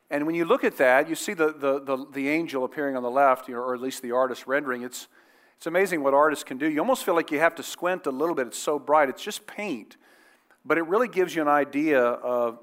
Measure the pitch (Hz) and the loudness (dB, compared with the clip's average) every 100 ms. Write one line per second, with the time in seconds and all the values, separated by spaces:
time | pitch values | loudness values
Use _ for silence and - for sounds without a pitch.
0 | _ 147 147 170 170 208 165 - 131 127 | _ -4 -2 -2 2 2 0 2 6 6
1 | 156 160 - 190 156 151 139 139 143 131 | 4 -4 -6 0 0 0 -2 -2 -2 -6
2 | 139 139 139 156 165 135 127 151 143 131 | -6 -6 -2 -2 -2 -4 -4 -4 -4 -2
3 | 123 131 139 127 - 120 127 127 131 - | -2 2 4 4 -2 -8 -6 -6 -6 -8
4 | 123 120 131 120 - 139 143 123 123 - | -4 0 0 -2 -4 -2 -2 -6 -8 -12
5 | - _ _ _ _ _ 170 175 196 170 | -16 _ _ _ _ _ -4 0 0 2
6 | 139 139 151 143 - 131 160 147 202 254 | 4 6 4 2 -6 -4 -2 0 0 0
7 | - 170 156 147 165 156 131 - 170 185 | 2 0 0 2 2 0 -8 -6 -4 -2
8 | 151 131 160 143 120 - - 147 127 151 | -4 -2 -2 0 -4 -4 -4 -4 2 4
9 | 139 123 202 - - - 208 123 92 - | 4 0 -10 -10 -12 -10 -8 -8 -10 -20
10 | _ _ _ _ _ _ 131 151 165 202 | _ _ _ _ _ _ -2 -2 0 0
11 | 240 175 180 156 147 147 139 139 156 139 | 0 0 -2 0 2 2 2 0 2 4
12 | 120 120 123 123 120 113 | 4 0 -2 0 0 -4